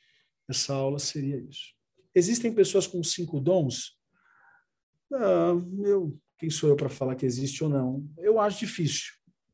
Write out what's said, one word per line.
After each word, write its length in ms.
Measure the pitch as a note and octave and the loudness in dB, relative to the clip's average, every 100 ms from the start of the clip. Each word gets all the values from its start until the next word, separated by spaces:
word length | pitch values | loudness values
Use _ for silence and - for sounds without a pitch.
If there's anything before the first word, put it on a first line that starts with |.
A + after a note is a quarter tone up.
| _ _ _ _ - | _ _ _ _ -8
essa 240 | C3+ - | -6 -4
aula 260 | C3+ C3+ C#3+ | -2 -2 -2
seria 380 | - D3+ C3+ C#3 | -6 -4 -4 -6
isso. 360 | B2 - - _ _ _ _ | -8 -16 -18 _ _ _ _
Existem 400 | F#3 F3 A#3 A#3 | 2 2 2 0
pessoas 320 | A3 F#3+ G3 - | 2 4 4 0
com 160 | F3 | -4
cinco 380 | D#3+ - E3 C#3+ | -2 -2 -4 -2
dons? 580 | C3+ F#3 C3+ - - _ _ _ _ _ _ _ _ _ _ _ - | 2 2 2 -4 -10 _ _ _ _ _ _ _ _ _ _ _ -8
Ah, 400 | C4+ G#3 F3 E3+ F3 F3+ G3 G3+ | -2 2 4 4 0 -2 -4 2
eu, 340 | G3+ E3 D3 _ - | 2 0 -6 _ -8
quem 120 | E3 | -4
sou 180 | D3+ D3+ | 0 4
eu 80 | C#3+ | 4
pra 140 | C3+ | 2
falar 260 | - C3 B2+ | -4 -4 -2
que 100 | C3 | -2
existe 380 | A#2+ C3+ - | -2 -4 -2
ou 60 | D#3 | 0
não? 360 | C#3 B2+ C#3 D3 - | 0 0 -4 -8 -4
Eu 200 | G3 A3 | 2 4
acho 220 | G#3 G3+ | 2 0
difícil. 540 | G#3 - D3 - - - _ _ _ | -8 -2 -2 -2 -8 -16 _ _ _